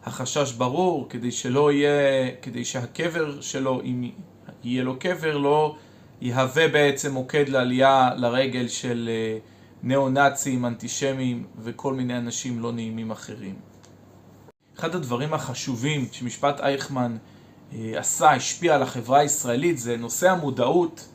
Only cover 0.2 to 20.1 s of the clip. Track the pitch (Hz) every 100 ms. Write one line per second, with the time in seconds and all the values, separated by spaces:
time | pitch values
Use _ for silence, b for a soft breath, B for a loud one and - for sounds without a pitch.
0.2 | 127 151 139 117 123 147 185 160 120 123
1.2 | 120 120 139 127 147 143 143 147 139 135
2.2 | 127 127 - 120 120 131 120 - 170 170
3.2 | 151 143 - 135 135 127 127 123 123 -
4.2 | - - - - 123 127 127 131 180 180
5.2 | 156 147 143 151 151 151 B B B B
6.2 | 123 120 131 160 160 147 143 139 147 135
7.2 | 127 156 143 135 123 127 135 135 127 123
8.2 | 120 123 135 123 120 - 127 120 117 113
9.2 | 113 110 B B B B 120 135 135 131
10.2 | 143 139 143 127 123 117 120 - 139 135
11.2 | 127 120 120 - 113 117 143 131 123 123
12.2 | 120 117 127 120 117 117 113 110 113 107
13.2 | - 107 98 95 - - - - - -
14.2 | - - - _ _ - 165 175 139 120
15.2 | 147 156 - 120 - 117 135 151 117 -
16.2 | 123 - 143 143 139 139 - 135 123 113
17.2 | B B B B - 113 110 110 - -
18.2 | 160 131 - - 170 147 131 127 113 135
19.2 | 147 - 123 120 175 147 117 117 117